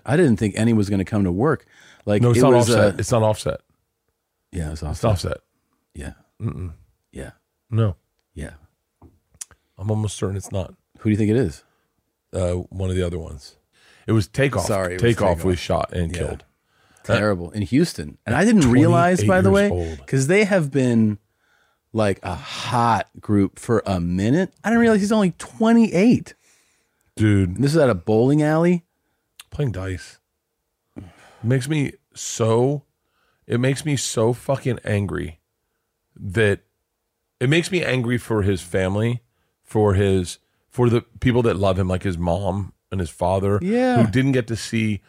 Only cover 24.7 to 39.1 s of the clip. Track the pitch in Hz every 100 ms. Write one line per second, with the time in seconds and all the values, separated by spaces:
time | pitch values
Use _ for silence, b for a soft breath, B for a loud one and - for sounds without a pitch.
24.7 | 233 233 220 196 220 190 - - - 220
25.7 | 233 220 165 220 190 - - _ _ _
26.7 | _ _ _ _ - 107 101 95 95 139
27.7 | 160 139 98 - 110 127 147 151 156 175
28.7 | 175 - _ _ _ _ - - - 147
29.7 | 92 95 92 - - _ _ _ _ _
30.7 | _ _ - 92 B B B 110 131 127
31.7 | 156 131 - _ - - - 113 113 127
32.7 | 143 - _ _ _ _ _ - 120 127
33.7 | 139 156 139 - - 113 120 - 135 135
34.7 | 117 - 104 101 80 80 82 _ _ _
35.7 | _ _ _ _ - 101 95 107 98 _
36.7 | _ _ _ _ _ _ - 127 160 165
37.7 | 180 147 127 117 120 - 110 98 95 -
38.7 | 98 92 101 113